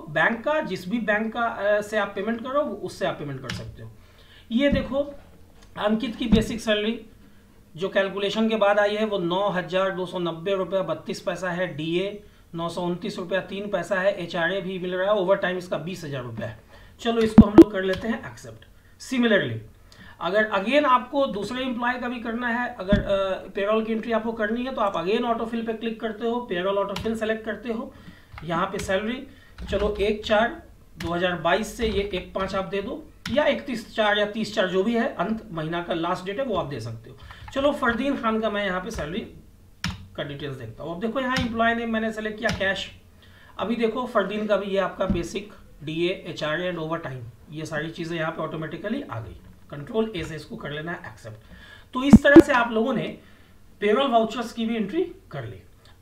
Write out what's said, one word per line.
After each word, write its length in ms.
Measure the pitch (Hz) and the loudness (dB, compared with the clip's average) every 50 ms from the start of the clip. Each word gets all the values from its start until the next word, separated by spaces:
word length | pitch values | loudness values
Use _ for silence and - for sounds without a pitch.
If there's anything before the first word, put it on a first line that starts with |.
| 330 - | -2 -4
बैंक 320 | 147 156 160 196 233 226 - | 0 2 2 2 2 0 0
का, 160 | 294 302 311 | 0 0 0
जिस 280 | 294 170 185 175 - 180 | 0 -2 -6 -6 -6 -4
भी 100 | 202 247 | -4 -2
बैंक 320 | 214 202 208 214 220 220 - | 0 0 0 0 0 -2 -2
का, 80 | 247 233 | -2 -2
अ, 380 | 226 226 - 196 202 208 208 | -2 -2 -2 0 2 2 2
से 180 | 208 - 220 214 | 0 0 -2 -2
आप 140 | 202 208 - | -2 -2 -4
payment 260 | 208 190 220 233 233 - | -6 -4 -2 -4 -4 -4
करो 180 | 269 262 285 | -2 0 0
उससे 460 | 302 247 202 - 175 180 - - 202 | 0 0 -4 -6 -8 -10 -6 -2 -2
आप 120 | 170 - - | -2 -2 -4
payment 220 | 156 143 135 131 135 | -6 -8 -8 -8 -8
कर 80 | 127 | -8
सकते 320 | 120 117 120 113 - - 117 | -10 -8 -10 -12 -12 -14 -16
हो। 80 | 110 - - - - - - - - - - - - | -16 -18 -20 -20 -20 -20 -20 -20 -20 -20 -20 -14 -2
ये 200 | 233 233 277 285 | 0 4 4 6
देखो 320 | - - - - 247 277 285 285 - - - - - - - - - - - - - | 4 4 0 0 0 -2 -2 -2 -4 -14 -18 -20 -20 -20 -20 -20 -20 -20 -20 -18 -10
अंकित 400 | - 190 214 220 220 - 254 220 | -2 0 2 2 2 0 -4 -4
की 100 | - 269 226 | -4 2 4
basic 320 | - 226 214 - 254 233 | 6 6 6 2 -2 -6
salary 400 | - 233 214 208 208 214 233 254 - - - - - - - - - - - - - - - | 0 0 0 2 2 -2 -2 -4 -8 -16 -20 -20 -20 -20 -20 -20 -20 -20 -20 -20 -20 -20 -10
जो 140 | 151 175 190 | -6 -6 0
calculation 600 | 190 208 196 196 180 196 202 196 202 220 220 220 | 2 2 0 2 0 -2 -2 -2 0 2 2 2
के 80 | 220 | 4
बाद 220 | 214 202 202 208 208 | 4 4 4 6 6
आई 180 | 208 208 208 | 4 2 2
है 80 | 208 220 | 2 0
वो 140 | 220 202 196 | 0 0 0
नौ 280 | 180 170 175 185 202 202 | 0 0 2 2 2 2
हज़ार 400 | 180 180 175 151 170 190 190 190 | 0 0 -2 0 0 0 0 0
दो 160 | 180 175 185 | 0 -2 -6
सौ 120 | 175 180 185 | -6 -4 -4
नब्बे 340 | 175 170 165 160 165 196 196 | -4 -4 -4 -4 -2 -2 0
रुपये 260 | 190 185 175 196 190 180 | 0 0 0 0 -2 0
बत्तीस 360 | 160 160 - - - 185 - - | 0 -4 -6 -4 -8 -10 -6 -4
पैसा 280 | - 175 - 190 185 | -6 -4 -4 -4 -4
है। 240 | 175 175 185 175 143 | -2 -2 -2 -4 -4
डीए 480 | 135 156 165 165 180 190 202 208 208 - - - - - - - | -6 -4 -2 0 0 0 -2 -6 -8 -14 -18 -20 -20 -20 -12 -8
नौ 140 | 165 165 170 | -6 -4 -4
सौ 140 | 165 185 180 | -4 -2 -2
उनतीस 360 | 175 175 175 - 214 - - | -2 -2 -2 -4 -6 -6 -6
रुपया 220 | 185 170 196 185 180 | -6 -2 -2 -2 -2
तीन 260 | - 190 196 208 208 | -4 -8 -8 -6 -4
पैसा 300 | 202 185 170 - 208 190 | -2 -2 -2 0 0 2
है, 140 | 185 202 196 | 2 2 2
एचआरए 460 | - 175 165 - 180 165 165 190 196 | 0 -4 -6 -2 -2 0 0 0 -2
भी 180 | 180 180 190 185 | -4 -4 -6 -6
मिल 160 | 170 180 185 | -4 -4 -2
रहा 180 | 180 185 196 214 | 0 2 2 2
है, 60 | 214 | 2
ओवर 180 | 185 175 196 190 | 4 4 4 4
टाइम 200 | 202 180 185 185 | 4 -2 -2 -4
इसका 200 | 175 - - 156 | -4 -4 -6 -6
बीस 260 | 147 170 190 - 170 | -4 -6 -8 -8 -8
हज़ार 180 | 147 135 131 123 | -8 -8 -8 -8
रुपये 240 | 123 113 113 - | -8 -8 -8 -8
है। 120 | - - - - - - - - - - - - | -10 -10 -12 -18 -20 -20 -20 -20 -20 -20 -6 -2
चलो 180 | 233 233 233 220 | 0 2 4 2
इसको 240 | 220 220 - 214 | 8 8 8 6
हम 80 | 208 - | 8 10
लोग 180 | - - - 208 | 10 10 10 8
कर 100 | 196 190 | -2 -2
लेते 260 | 190 185 180 - 226 | -2 -2 -2 -2 -6
हैं 160 | 226 - - | -6 -6 -8
accept। 380 | - - - - 117 113 - - - - - - - - - | -14 -16 -16 -16 -18 -18 -18 -20 -20 -20 -20 -20 -20 -20 -20
Similarly 600 | - - 262 262 240 233 208 190 151 127 113 110 - - - - - - - - - - - - | -10 -4 0 2 4 4 4 4 4 2 -4 -6 -8 -12 -20 -20 -20 -20 -20 -20 -20 -20 -14 -6
अगर 280 | - 170 185 208 214 214 208 | -4 0 2 2 2 2 2
again 320 | 196 190 214 262 294 302 | 0 0 4 4 4 6
आपको 400 | 277 262 247 220 - - 277 269 | 6 4 4 4 0 0 0 0
दूसरे 360 | 240 202 202 208 208 247 254 262 | 2 0 -4 -4 -4 -4 -4 -4
employee 360 | 269 233 220 240 240 247 254 | -4 -4 -2 -2 -2 -2 -2
का 80 | 247 247 | -4 -6
भी 100 | 254 240 | -6 -6
करना 280 | 220 240 226 240 247 240 | -6 -6 -4 -2 -2 -2
है, 180 | 226 240 247 233 - | -2 -2 -2 -4 -6
अगर, 240 | - 190 185 202 196 | -8 4 4 4 4
अ, 500 | - - 196 196 196 190 185 180 - - - | 6 2 2 2 2 0 -2 -4 -6 -8 -4
payroll 300 | 208 196 202 220 220 220 | -2 0 2 2 2 2
की 80 | 220 226 | 0 -2
entry 200 | 220 214 240 226 | -2 -2 0 -2
आपको 200 | 220 220 233 220 | 0 0 -2 -2
करनी 320 | - 214 208 226 240 247 | -2 -2 -2 0 -2 -2
है 100 | 262 262 | -4 -2
तो 60 | - | 0
आप 140 | 220 202 196 | 0 0 0
again 280 | 180 160 180 208 240 247 | -2 0 0 0 0 2
ऑटो 200 | 240 226 226 240 | 0 0 -2 -2
फिल 200 | 226 233 233 226 | -4 -4 -6 -4
पे 60 | 226 226 | -4 -6
click 260 | 220 233 226 220 - | -4 -4 -6 -6 -4
करते 260 | - 226 214 - 240 | -6 -6 -6 -4 -2
हो, 140 | 233 233 240 | -2 -2 -2
payroll 380 | 233 - 190 175 180 196 196 202 | -2 -4 -4 -2 0 0 0 0
ऑटो 160 | 196 190 202 | 0 -2 -4
फिल 220 | - - 220 226 | -4 -4 -4 -2
select 280 | 220 220 214 220 220 - | -2 -2 -2 -2 -4 -4
करते 280 | 226 208 202 - 247 226 | -8 -8 -8 -6 -6 -6
हो, 200 | 226 269 285 - - - - - - - - - - - | -6 -6 -8 -12 -16 -20 -20 -20 -20 -20 -20 -18 -14 -8
यहाँ 220 | 156 170 170 185 | -4 -2 -2 -2
पे 120 | 190 185 190 | -2 -2 -6
salary 440 | - - 190 190 208 214 247 269 - - - - - - - - - | -4 0 -2 0 0 -2 -6 -6 -8 -14 -18 -20 -20 -20 -16 -14 -8
चलो 320 | - 208 202 208 208 208 196 | -4 -2 0 0 0 0 0
एक 240 | 196 208 214 214 - | 0 0 0 -2 0
चार 380 | - 220 208 226 - 339 - - - - - - - - - | 2 4 4 4 2 0 -6 -14 -20 -20 -20 -20 -20 -16 -10
दो 160 | - 165 170 | -6 -4 -2
हज़ार 220 | 170 180 180 175 165 | 0 0 0 0 0
बाईस 380 | 151 165 180 208 220 - - | 2 2 2 2 0 -4 -4
से 120 | - 233 220 | -2 -2 0
ये 140 | 202 196 202 - - | 0 0 -2 -2 -4
एक 180 | 180 - - - | -6 -8 -6 -6
पाँच 200 | 196 190 185 202 | -4 -4 -2 -2
आप 100 | 196 185 | -4 -4
दे 180 | 170 185 196 196 | -2 -4 -4 -4
दो 200 | 226 285 285 - - - - - - | -4 -8 -10 -12 -16 -20 -14 -8 0
या 160 | 214 277 302 | 2 4 4
इकतीस 480 | 320 262 220 - - 247 220 - - - | 4 2 0 -2 -6 -6 -8 -8 -8 -2
चार 240 | - 220 208 208 208 | 0 2 4 4 2
या 80 | 214 208 | 2 0
तीस 260 | 208 240 208 - - | 0 -4 -4 -4 0
चार 140 | 226 196 185 | 0 0 2
जो 140 | 170 190 190 | 2 2 2
भी 100 | 226 240 | 2 2
है 140 | 226 233 277 - | 2 0 0 0
अंत 320 | - 170 208 226 220 - - 170 | -2 -2 -2 -2 -4 -6 -8 -6
महीना 300 | 160 156 160 170 170 170 | -6 -4 -4 -4 -4 -4
का 120 | 175 185 | -2 -2
last 300 | 170 165 175 185 180 180 | -2 0 -2 -2 -2 -4
date 140 | 185 196 233 | -8 -4 -4
है 60 | 277 | -2
वो 120 | 262 208 | -2 -2
आप 100 | 180 156 | -2 -2
दे 140 | 139 143 123 | -4 -6 -8
सकते 300 | 113 110 117 - - - | -8 -8 -10 -12 -14 -18
हो। 60 | - - - - - - - - - | -20 -20 -20 -20 -20 -18 -18 -8 -4
चलो 180 | 269 277 294 277 | 2 2 2 2
फरदीन 420 | - 277 240 233 220 262 285 262 | 2 0 0 0 2 0 0 -2
खान 240 | 220 - 226 220 220 | 0 0 0 0 0
का 100 | 220 214 | 0 -2
मैं 160 | 202 202 202 | -2 -2 -2
यहाँ 140 | 196 185 185 | -2 -2 -4
पे 100 | - 233 | -4 -6
salary 360 | - - 156 147 170 220 - - - - - - - - - - - - - - - - - - - | -6 -6 -6 -6 -6 -8 -8 -8 -14 -20 -20 -20 -20 -20 -20 -20 -20 -8 -8 -8 -8 -8 -14 -16 -10
का 60 | - 156 | -8 -8
details 340 | 143 143 139 151 143 135 | -8 -8 -8 -8 -8 -8
देखता 260 | 123 120 113 113 - 147 | -10 -12 -14 -12 -12 -10
हूँ। 120 | 156 170 | -8 -8
अब 60 | 180 | -4
देखो 200 | 220 226 - 277 | -4 -2 -2 -2
यहाँ 160 | 254 254 254 254 | -2 0 0 0
employee 360 | 254 233 220 226 226 226 233 | 0 -2 0 2 2 2 2
नेम 180 | 233 233 233 220 | 2 -2 -2 -2
मैंने 200 | 220 220 220 220 | -2 -2 -2 -4
select 260 | 220 214 214 214 214 | -4 -6 -6 -6 -2
किया 200 | 233 214 190 - | -2 -2 0 0
cash। 320 | 196 190 190 185 - - - - - - - - - - - - - - - - | 0 0 0 -2 -4 -10 -12 -18 -20 -20 -20 -20 -20 -20 -20 -20 -20 -20 -8 -6
अभी 180 | 190 190 233 | -2 -2 0
देखो 300 | 220 233 220 226 262 254 | 2 2 0 0 0 -6
फरदीन 400 | 233 - 220 190 185 208 214 214 | 0 0 0 0 2 -2 -4 0
का 100 | 208 208 | 0 0
भी 100 | 190 196 | 0 0
ये 120 | 196 190 190 | 0 0 0
आपका 260 | 185 - - - 196 185 | 0 0 -2 -4 -4 -2
basic 440 | 175 175 160 - - 190 202 - - - - - - - 143 | -2 -4 -6 -4 -6 -8 -8 -10 -18 -20 -20 -20 -20 -14 -10
डीए, 400 | 139 156 160 170 175 170 170 - | -8 -4 -2 0 0 -2 -4 -8
एचआरए 460 | 185 151 - 165 151 156 165 180 180 175 | -12 -8 -6 -4 -2 -2 -2 -2 -4 -4
and 100 | 165 156 | -4 -4
overtime 400 | 160 165 165 - 147 131 127 117 110 - - - - | -4 -4 -4 -6 -8 -10 -10 -12 -14 -16 -20 -20 -14
ये 160 | 151 151 156 | -12 -10 -8
सारी 240 | - 156 147 151 160 | -6 -4 -4 -4 -6
चीज़ें 280 | 156 - 170 160 170 165 | -6 -8 -6 -6 -4 -4
यहाँ 140 | 156 160 160 | -4 -4 -4
पे 100 | - 165 | -4 -6
ऑटोमेटिकली 600 | 151 147 156 160 151 175 165 - 202 233 285 - | -6 -6 -6 -8 -8 -8 -8 -6 -4 -4 -4 -6
आ 180 | - 123 113 | -8 -10 -10
गई। 160 | - - - - - - - - - - | -10 -10 -14 -16 -18 -20 -20 -20 -18 -14
Control 400 | - 143 143 - 233 220 220 220 - | -14 -12 -12 -4 0 0 0 0 -2
ए 60 | 170 156 | -6 -8
से 120 | 139 160 | -8 -8
इसको 200 | 151 - - 233 | -12 -12 -12 -14
कर 140 | 214 - 143 | -12 -10 -8
लेना 220 | 143 151 156 165 175 | -8 -8 -6 -8 -8
है 60 | 175 - | -10 -10
एक्सेप्ट। 880 | - - - - 107 110 - - - - - - - - - - - - | -16 -18 -16 -16 -18 -18 -18 -20 -20 -20 -20 -20 -20 -20 -20 -20 -8 -6
तो 80 | 254 254 | -2 8
इस 180 | 285 277 - - | 12 12 12 12
तरह 180 | 294 285 320 | 12 12 12
से 120 | - - 277 | 12 12 8
आप 180 | 247 233 233 233 | 2 2 2 2
लोगों 200 | 220 226 269 247 | 0 0 2 0
ने 100 | 185 151 - - - - - - - - - - - - - - - | -2 -2 -4 -8 -12 -16 -20 -20 -20 -20 -20 -20 -20 -20 -20 -12 -2
payroll 300 | - 208 220 262 277 277 | 2 2 4 4 4 4
vouchers 420 | 233 226 220 220 - 254 233 - - | 6 4 4 4 0 -4 -6 -6 -4
की 120 | 240 226 | -4 -2
भी 100 | 220 240 | -2 0
entry 260 | 226 208 190 208 330 370 - - - - - | 0 -2 -2 0 0 -2 -2 -4 -14 -20 -12
कर 140 | - 143 117 | -12 -10 -10
ली। 160 | 107 92 - - - - - - - - - | -10 -12 -14 -18 -20 -20 -20 -20 -20 -20 -4